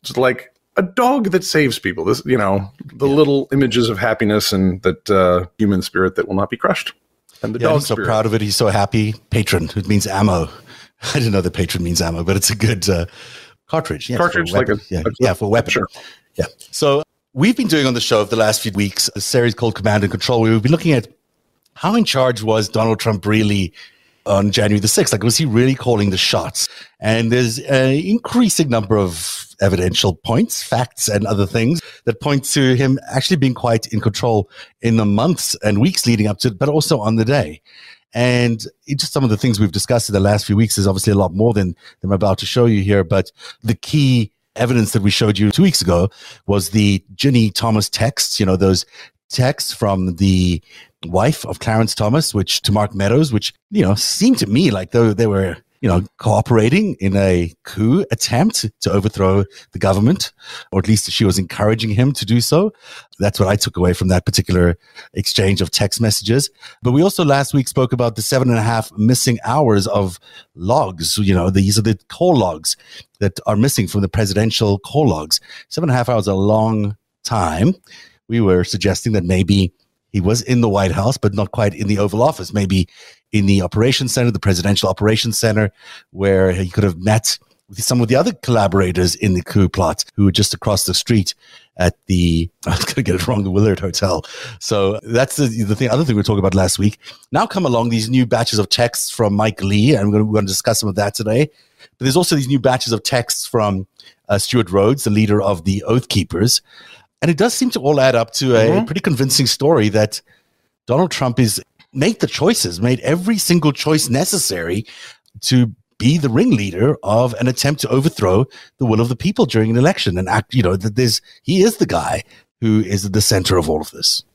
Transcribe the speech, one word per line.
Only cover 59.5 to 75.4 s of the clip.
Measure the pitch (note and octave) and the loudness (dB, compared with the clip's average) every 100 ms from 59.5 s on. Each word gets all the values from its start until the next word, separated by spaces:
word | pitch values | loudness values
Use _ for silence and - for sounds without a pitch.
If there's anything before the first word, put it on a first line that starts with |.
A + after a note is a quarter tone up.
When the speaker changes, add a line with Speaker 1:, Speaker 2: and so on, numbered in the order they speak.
| - - | -8 -16
Speaker 2:
the | - | -4
government, | G2 F#2+ A2 F#3+ - _ - - - | 0 2 2 0 -4 _ -20 -20 -4
or | G2 | -2
at | F2+ | 2
least | A2 - | 0 0
she | - | 0
was | G#2 F#2 | 0 0
encouraging | F2+ - G#2 A2 A2 | -4 -2 0 0 -2
him | G2+ C3 | 0 0
to | C#3 G2 | 0 0
do | A#2+ | 0
so. | A#2 D3+ G#3 - - - - _ | 2 0 0 -4 -20 -20 -20 _
That's | G2 - | -4 0
what | F#2+ | 0
I | G#2 | 0
took | - - | -2 0
away | F2+ | 0
from | F2 F#2 | 2 2
that | F2+ - | 0 0
particular | - - F2+ F2 E2+ _ - - | -2 0 2 2 0 _ -20 -12
exchange | - G2+ - G2 G2 | -6 -4 0 0 0
of | F2+ | -2
text | - G#2 - | -2 -4 0
messages. | A2+ G2+ G2+ B2 C#3+ _ - - | -2 -2 0 0 0 _ -20 -6
But | B2 | 0
we | C3 | 2
also | F#3 - | 2 2
last | D#3+ C#3 C#3 | 2 2 2
week | C#3+ B2+ | -2 -2
spoke | - B2+ | -2 0
about | B2 A#2+ A2 | 0 -2 -2
the | |
seven | A2 C3 B2+ | -2 0 2
and | A#2 | 2
a | |
half | G#2+ A#2 A2 - | 0 -2 -4 0
missing | G#2+ B2 - A#2 | 2 2 2 -2
hours | G#2+ C3+ C#3 G#2 G2 | -2 0 2 2 0
of | G#2 F#2+ F2 _ - _ | -2 -2 -6 _ -20 _
logs. | - F2+ C3 A2 F2 D#2+ - | -10 0 0 0 -4 -4 0
You | G2 | 2
know, | F#2 F2 | 2 2
these | F#2+ F#2+ G#2 | 2 2 2
are | |
the | A2 G#2 _ | 0 -2 _
call | - F3+ D3+ | -2 2 4
logs | F#2 D#2 D#2+ - - - - _ | 2 -2 -8 -8 -12 -20 -20 _
that | G2+ - - | -4 -2 -2
are | G#2 | 0
missing | C3 - F#2+ | 0 0 -2
from | G2+ | -2
the | G2 | -2
presidential | - G#2 G2 A2 - G#2+ G2 | -2 -2 0 0 0 0 0
call | - C#3+ D3 | -4 -4 -2
logs. | D#2+ D2+ - | -2 -4 -8